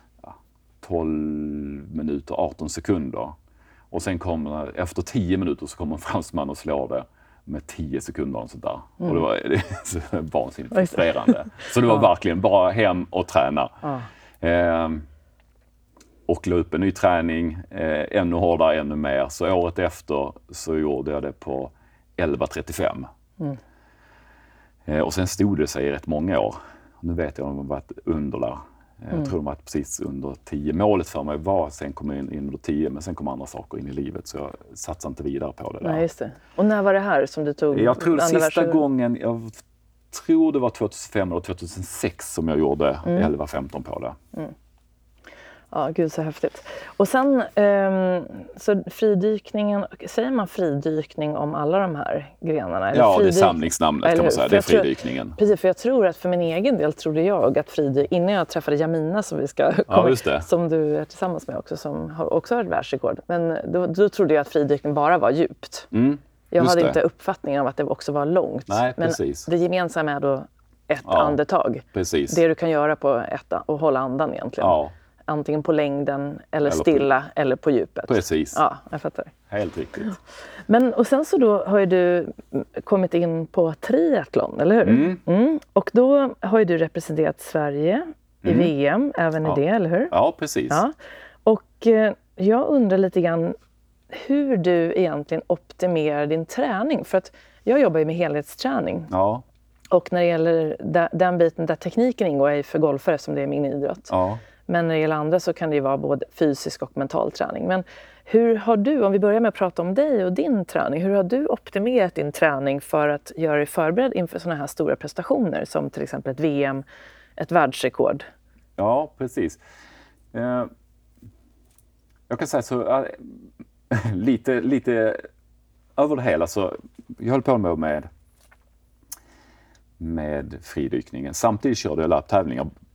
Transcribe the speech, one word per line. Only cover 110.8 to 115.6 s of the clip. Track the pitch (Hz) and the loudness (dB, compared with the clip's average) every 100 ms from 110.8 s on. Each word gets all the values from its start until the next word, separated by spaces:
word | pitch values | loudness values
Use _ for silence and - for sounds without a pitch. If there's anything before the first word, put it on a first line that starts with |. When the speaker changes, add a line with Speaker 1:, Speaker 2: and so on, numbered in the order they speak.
| - 147 | -2 0
Speaker 2:
hur | 190 202 | 0 2
har | |
du | 180 254 302 | 2 0 0
optimerat | 233 - 196 220 254 180 - | -4 -4 -4 0 2 2 0
din | 147 | -4
träning | - 160 139 139 143 | 2 2 2 0 -2
för | - 156 147 | 0 0 2
att | 147 - - | 0 -6 -4
göra | 160 147 | 0 2
dig | 147 | 0
förberedd | - 160 185 262 | 0 0 2 0
inför | - 170 - | 0 -4 -4
såna | 175 151 | -6 -6
här | 139 | -6
stora | - 151 139 | -4 -2 -2
prestationer | 147 - - 269 196 78 | -4 -6 -2 0 0 -2